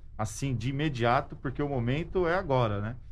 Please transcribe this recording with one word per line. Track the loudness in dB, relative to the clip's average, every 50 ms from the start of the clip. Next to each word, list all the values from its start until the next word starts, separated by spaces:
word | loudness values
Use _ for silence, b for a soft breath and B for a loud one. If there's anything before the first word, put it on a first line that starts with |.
| -14 -10 -6 -6
assim, | -4 -4 -4 -4 -4 -2 -2
de | -2 -2 -2
imediato, | -2 0 0 0 0 2 4 4 4 4 2 0 -6
porque | -8 -6 -4 -2 -2 -2
o | 0
momento | 0 0 0 0 0 0 -2 -2 0 2 2
é | 2 2
agora, | 2 2 2 4 4 4 2 0 -2
né? | -2 -4 -6 -8 -10 -12